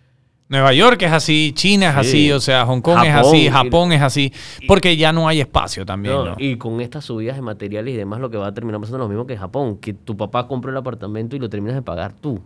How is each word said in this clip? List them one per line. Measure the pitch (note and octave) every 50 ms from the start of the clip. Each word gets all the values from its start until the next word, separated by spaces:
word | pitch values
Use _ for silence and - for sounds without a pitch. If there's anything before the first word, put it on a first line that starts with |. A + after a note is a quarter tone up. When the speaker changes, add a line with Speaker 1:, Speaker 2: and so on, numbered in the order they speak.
| _ _ _ _ _ _ _ _ _ _
Speaker 1:
Nueva | C3+ C3+ C3+ C3+ C3
York | C#3+ G#3 B3+ B3 F#3 F#3+
es | E3 D#3+
así, | D#3 - D#3+ D#3 D#3 D#3 D3 C#3
China | - - F#3+ G#3 G3 F#3+ E3+ C#3 C#3
es | B2+
Speaker 2:
Sí. | B2+
Speaker 1:
así, | C#3 D3 D3 D3 C#3+
o | C3+
sea, | - - C3 B2+ A#2+
Hong | B2 B2+ B2+
Kong | A2 E3 F3 A#2+ A#2+
es | D#3 D3
Speaker 2:
Japón, | C#3+ B2+ C#3 D#3+
Speaker 1:
así, | D#3 D#3
Speaker 2:
y | C#3+
Speaker 1:
Japón | C3 C#3 B2+ B2+ C#3+ E3+ F3 F3 E3
es | C#3+
así, | C#3+ C3+ - C#3+ C#3 C3+ - - - - - -
Speaker 2:
y | -
Speaker 1:
porque | - G3 F#3+ - F#3 E3+
ya | D#3 D#3+ D#3 D#3+
no | E3 E3 D#3
hay | D#3+ D#3 C3+
espacio | - - - - - - - F#2+
también, | G2 F#2+ G2 G2+ A2+ C3+
Speaker 2:
No, | C#3 B2+
Speaker 1:
¿no? | - - -
Speaker 2:
y | C#3 C#3 C3
con | A2+ - A#2 A2+ A#2
estas | B2 A#2+ B2 D3+ C#3
subidas | - A#2+ A2 A2 A#2 C3+
de | C#3 C3
materiales | A2+ G#2+ G2 G#2+ G2+ G2+ G#2+ A2 C3+ C3
y | A2
demás, | G2 G2 G#2 A#2
lo | C3+ B2
que | A2+ G#2
va | G2
a | G2+ G2+
terminar | A#2 A#2 A2+ G#2+ G#2+
pasando | G#2 G#2+ B2
es | C3 B2+
lo | G#2
mismo | G2+ G#2+ B2
que | C3+ B2+
en | G2+
Japón, | F#2+ F2+ - C#3 C#3+ A#2 G2+
que | - - A2+ G2+
tu | - - - A2
papá | G2 G#2+ G2 - B2 B2 B2
compró | C#3 B2+ A#2 C3+
el | C3 C3+
apartamento | B2+ C3 A#2 A2+ - G2+ G#2 A2 A2+ A#2+ C#3
y | C#3
lo | B2+ G#2+
terminas | G#2+ G2+ G2+ G#2+ B2+
de | C#3 B2
pagar | - E2 D#2+ F2+ G2 G2
tú. | - - D3 B2 F#2 -